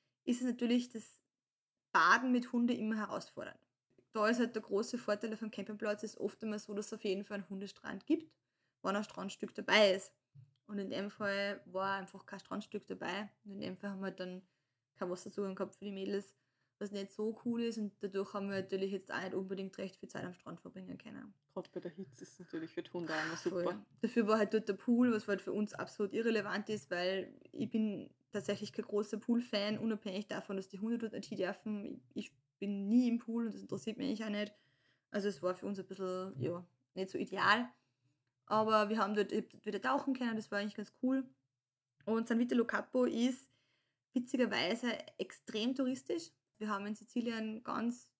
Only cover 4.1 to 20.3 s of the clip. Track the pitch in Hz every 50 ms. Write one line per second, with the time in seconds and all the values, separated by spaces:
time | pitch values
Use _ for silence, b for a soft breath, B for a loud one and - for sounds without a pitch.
4.1 | - 220 208 220 240 240 233 233 - 220 - - 196 202 233 - 247 240 - 214
5.1 | 208 208 233 220 220 - 226 214 - 202 190 - 208 202 220 208 208 208 220 208
6.1 | - - 240 220 - - 220 214 208 208 - - 202 208 208 - 220 214 - 202
7.1 | 185 196 196 - 208 202 196 - 196 190 202 196 - - - - - 190 - -
8.1 | 320 330 320 - _ _ _ _ _ _ _ _ _ _ - 190 196 208 208 -
9.1 | - 170 190 196 - - 208 - - 208 - - 285 320 208 190 185 196 - -
10.1 | _ _ _ _ _ - - _ _ _ _ - 208 202 190 - - 196 202 208
11.1 | - - 208 196 196 202 202 202 196 - - 180 180 190 190 196 196 196 190 -
12.1 | - 190 - - 196 190 - - - 208 - - - 196 - - 190 190 165 170
13.1 | 185 202 214 208 _ _ _ 202 190 202 - 185 185 185 202 202 196 190 196 190
14.1 | 185 185 185 180 185 185 - _ _ _ _ _ _ _ _ _ _ - 190 180
15.1 | 175 170 - 196 - 208 202 190 190 190 185 185 - - 196 208 196 190 190 202
16.1 | 202 202 202 - _ _ _ _ _ _ _ _ _ - 208 196 202 196 196 196
17.1 | - - 214 226 220 - - 240 233 233 233 233 220 220 208 196 - - 208 190
18.1 | 196 196 196 - - 202 196 202 196 196 190 190 196 190 196 190 202 190 - -
19.1 | - - 185 185 - 190 190 190 196 190 190 190 - - - 180 - - 202 -
20.1 | - - 175 175